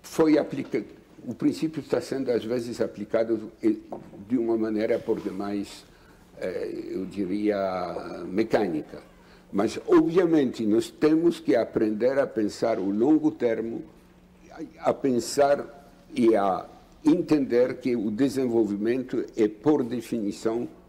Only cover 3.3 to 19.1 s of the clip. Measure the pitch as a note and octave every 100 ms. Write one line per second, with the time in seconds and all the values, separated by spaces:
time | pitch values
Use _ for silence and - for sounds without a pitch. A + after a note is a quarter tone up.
3.3 | A2+ G#2+ - A2 - - - - - G2+
4.3 | B2 A2+ A2+ A2 G#2+ A2+ A2+ - G#2 G2
5.3 | F#2 G2+ G2+ G2+ - - - - - -
6.3 | - F#2 F#2 - - - F2+ F#2+ F#2 F#2
7.3 | G2+ G#2 G2+ F#2+ F#2 F2+ F2 F2 E2+ F2
8.3 | F#2 A2+ G#3+ G#3+ D2+ - - - - -
9.3 | - - G2 G#2+ - - F3 D#3+ E3 F3
10.3 | D#3 B2+ G#2 A2 A2 A2+ - D3+ D#3+ E3+
11.3 | E3+ - B2 A2 - A2 G#2+ A#2+ C3+ C3
12.3 | A2+ G#2 - A#2 A2+ F#2+ G#2 B2+ D#3 D3+
13.3 | D3+ A#2+ A2+ A2+ A#2+ - - _ _ _
14.3 | - - - D#3 - D#3 A#2 C#3 A#2+ A2+
15.3 | - C#3 C#3+ - - - - - - A#2
16.3 | G#2+ G2 F2+ - - - - D3+ F3 D#3+
17.3 | D3+ B2 A#2+ B2+ B2+ C3+ A#2+ G#2 G#2+ C#3
18.3 | B2+ B2+ A2+ G#2+ G2+ G#2+ B2+ B2+